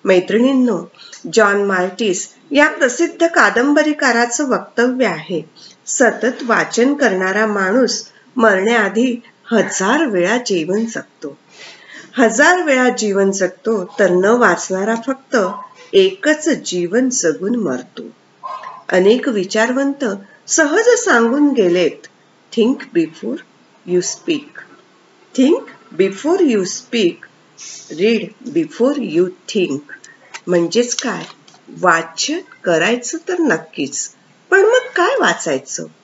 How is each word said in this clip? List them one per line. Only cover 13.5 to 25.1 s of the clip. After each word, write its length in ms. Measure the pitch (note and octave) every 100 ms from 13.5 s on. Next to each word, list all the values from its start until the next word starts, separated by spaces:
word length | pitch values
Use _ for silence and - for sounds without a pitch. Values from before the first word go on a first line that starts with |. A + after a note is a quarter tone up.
| - A3 A3 F3+ -
तर 100 | F#3+
न 160 | F3+ F#3+
वाचणारा 720 | B3 G#3+ E3+ - F#3+ G#3 A3+
फक्त 420 | A#3 C4 _ B3 F#3 - - - -
एकच 560 | G3 F#3+ F#3+ D4+ D4+ E4+
जीवन 600 | G#3+ - F3+ F3 G#3+ C4
जगून 460 | - E3+ D3 F#3+ A#3+
मरतो." 480 | F3+ B2+ - - A2+ _ _ _ - - - - -
अनेक 380 | F#3 F#3+ B3 D4
विचारवंत 760 | G#3 F3+ A3 A#3 B3+ C#4 C#4 A#3+ G3 - - -
सहज 420 | E4 D4 F4 A#4
सांगून 600 | B4 F#4+ B3 A3+ C#4 D4
गेलेत, 580 | B3 F3+ F3 D#3+ - - _ _ _ _ -
"Think 420 | A3+ - - F3
before 360 | D#3+ - G#3 D4 - _ _ _ -
you 100 | F3+
speak, 600 | F3 - - D3 - - - - _ _ _